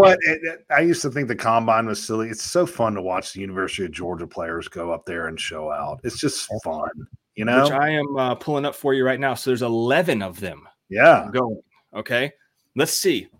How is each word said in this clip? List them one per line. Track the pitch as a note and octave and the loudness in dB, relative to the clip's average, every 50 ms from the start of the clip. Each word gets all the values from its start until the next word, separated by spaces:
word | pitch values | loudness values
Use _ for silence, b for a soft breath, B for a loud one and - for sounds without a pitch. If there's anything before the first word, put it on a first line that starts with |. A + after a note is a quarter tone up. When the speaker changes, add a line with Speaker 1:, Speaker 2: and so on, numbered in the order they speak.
| G3 F#3+ | 10 10
Speaker 1:
what? | F#3 F3+ | 8 6
It, | E3 D#3 D#3+ D#3 | 2 0 -2 -2
it, | D#3+ E3 E3 - _ _ | -4 -8 -10 -10 _ _
I | D3+ C#3+ | 2 4
used | E3 F3 E3+ - | 4 4 2 2
to | - D3 | 0 -4
think | B2 D3 C#3 | -2 -2 -2
the | A#2 A#2+ | -2 -4
combine | A#2 - A2+ A2+ A#2 A2+ A2+ A2 A2+ A2+ | -2 0 2 2 2 4 4 2 2 2
was | A2 G#2+ G#2+ - | 0 -4 -6 -4
silly. | - A2 A2 A2+ A2+ | -4 -2 -2 -2 -4
It's | A2 - | -6 -10
so | - - - F3 F3+ | -10 -2 0 0 0
fun | E3 - - A#2+ A2 G#2 | 0 0 -2 -2 0 0
to | G2 | -2
watch | F2+ F#2 F#2 F#2+ F#2+ - | -4 -4 -4 -4 -4 -6
the | - F#2+ | -10 -10
University | G2 G2 F#2 F#2+ F#2+ F2 - - F#2+ | -10 -8 -4 -4 -4 -4 -4 -6 -6
of | E2+ | -8
Georgia | D2+ - F2+ F2 F2+ E2 E2+ | -6 -8 -6 -6 -6 -8 -8
players | D#2 - - E2+ E2 E2+ E2+ D#2 - | -10 -8 -8 -8 -6 -6 -8 -10 -10
go | - F2 E2 E2+ | -10 -10 -6 -6
up | E2+ E2 - | -6 -6 -6
there | F#2 E2+ E2+ E2 D#2+ | -8 -8 -8 -8 -8
and | D#2+ D#2 | -8 -8
show | - - E2 D#2 D#2 D#2 | -8 -8 -8 -8 -8 -8
out. | D#2 D2+ D2 D2 D2 - - | -6 -6 -6 -8 -10 -8 -10
It's | A#2+ - - | -10 -8 -4
just | - C#3+ - - - - G#2 A2+ | -4 -4 -4 -6 -8 -8 -10 -10
fun, | - - - D2+ D#2 - - - - - - _ _ _ _ | -8 -8 -8 -6 -8 -8 -10 -14 -18 -18 -20 _ _ _ _
you | G#2+ G#2+ | -6 -2
know? | A#2 A#2+ C3 | 2 4 4
Speaker 2:
Which | C#3 D3 | 4 4
I | C3+ C3+ D3 D3+ | 2 0 0 0
am, | D#3 D3+ D3 C#3+ C#3 C3+ | 0 0 -2 -2 -2 -2
uh, | C3 B2+ A#2+ | 0 -2 -2
pulling | A#2+ - D#3 D3 C#3+ C#3 | -4 -4 -4 -2 -2 -2
up | C#3+ C3+ | -4 -6
for | - - C#3 | -4 0 0
you | C3+ C3+ B2+ | 2 2 2
right | B2+ C3 B2 | 2 0 0
now. | C#3 C3+ | -2 -2
So | B2 A#2 - C3 | -4 -2 -2 -2
there's | B2+ A2+ | 0 0
eleven | B2+ A#2 A#2 A2+ A#2 B2 C3+ D#3+ F#3 E3 C#3+ G#2+ | 0 0 0 0 2 2 2 2 4 2 0 -2
of | G2 F#2+ F2+ F#2 | -2 -6 -8 -8
them | G2+ F2+ D2+ C#2+ - - _ _ _ _ | -10 -10 -10 -12 -18 -20 _ _ _ _
Speaker 1:
Yeah. | F#2+ G#2+ C3+ E3 D#3 G2 - G#2 | 2 8 8 10 10 8 6 0
Speaker 2:
going, | G#2+ B2+ B2+ A#2 A2 G2 - _ _ _ _ _ - | -2 -2 -2 -2 -4 -8 -12 _ _ _ _ _ -12
okay? | G#2 G#2+ - B2 A#2+ C3 D3 - _ _ _ _ _ _ _ _ | -12 -6 -2 -2 -2 -2 -2 -6 _ _ _ _ _ _ _ _
Let's | B2+ D3+ D#3 | 0 0 0
see. | - - - F#3+ D3+ G#2 F#2 - _ _ | 0 0 2 2 0 0 -2 -8 _ _